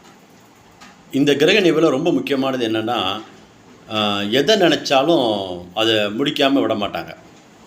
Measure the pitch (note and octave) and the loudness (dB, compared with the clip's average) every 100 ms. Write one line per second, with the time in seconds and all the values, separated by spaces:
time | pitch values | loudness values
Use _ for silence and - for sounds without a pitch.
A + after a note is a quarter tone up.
0 | - - - - - - - - - - | -20 -20 -20 -20 -20 -20 -20 -20 -20 -20
1 | - C3+ C#3 C#3 D#3+ G#3 F3+ D#3 E3 C3 | -8 0 2 4 4 4 4 4 2 2
2 | E3+ C#3 B2 C3+ C3+ B2+ A2+ A2 A2 A#2 | 0 -2 0 -2 -2 -2 -2 -2 -2 -2
3 | F#2+ G#2 A2+ - - - - - - G#2+ | -2 -4 -10 -20 -20 -20 -20 -20 -8 -4
4 | G#2 G2+ G#2 B2 D3 G#3 E3+ C#3+ - C#3 | -2 -2 -2 0 2 2 2 0 0 0
5 | D3 E3 A#2 G2+ F#2+ F2 F2 G#2+ A2+ A2 | 2 2 0 -2 -6 -10 -10 -2 0 0
6 | G#2 G#2+ D3 C#3+ C#3 C#3 A2+ G#2+ G2+ F2+ | 0 -2 -4 0 2 2 0 -2 -4 -6
7 | E2 - - - - - | -10 -14 -20 -20 -20 -20